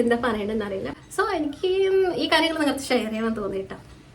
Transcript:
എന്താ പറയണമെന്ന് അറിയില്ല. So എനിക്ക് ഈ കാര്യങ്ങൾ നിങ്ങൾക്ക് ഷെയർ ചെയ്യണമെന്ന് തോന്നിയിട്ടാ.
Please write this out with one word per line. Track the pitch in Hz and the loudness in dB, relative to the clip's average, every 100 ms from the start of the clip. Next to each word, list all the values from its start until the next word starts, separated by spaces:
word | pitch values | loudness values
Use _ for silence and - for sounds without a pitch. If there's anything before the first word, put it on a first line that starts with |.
എന്താ | 233 233 240 | 4 2 2
പറയണമെന്ന് | 214 202 220 202 | 0 -2 -2 -2
അറിയില്ല. | 196 247 277 - - | -4 -6 -10 -6 -2
So | 440 359 | 0 0
എനിക്ക് | 294 - 370 381 381 381 370 339 | -2 -2 0 2 4 4 4 2
ഈ | 302 | 2
കാര്യങ്ങൾ | 320 330 320 | 2 2 2
നിങ്ങൾക്ക് | 285 269 - | 0 0 0
ഷെയർ | 254 214 | 0 0
ചെയ്യണമെന്ന് | 220 226 220 | -2 -2 -2
തോന്നിയിട്ടാ. | 196 196 190 190 - - - | -4 -6 -8 -12 -16 -20 -20